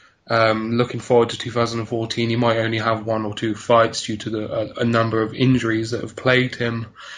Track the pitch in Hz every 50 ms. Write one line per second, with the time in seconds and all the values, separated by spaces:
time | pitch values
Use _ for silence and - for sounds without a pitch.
0 | - - _ _ _ - 117 113 113 110 110 107 110 113 117 120 123 120 - 117
1 | - - 123 120 117 113 - - - 120 110 120 117 110 117 117 107 - 120 113
2 | 113 113 - 120 117 117 113 120 120 117 113 113 110 110 117 110 107 113 110 107
3 | 107 113 110 110 110 104 101 - 113 110 104 - - - 117 113 113 - - -
4 | - - 110 107 - 107 110 107 107 - - 110 107 104 - - 120 117 117 113
5 | 113 113 110 113 110 110 117 - 127 131 127 120 113 113 113 110 113 110 117 107
6 | - - - - - 131 127 127 127 123 - - 120 117 117 117 117 - - -
7 | - - -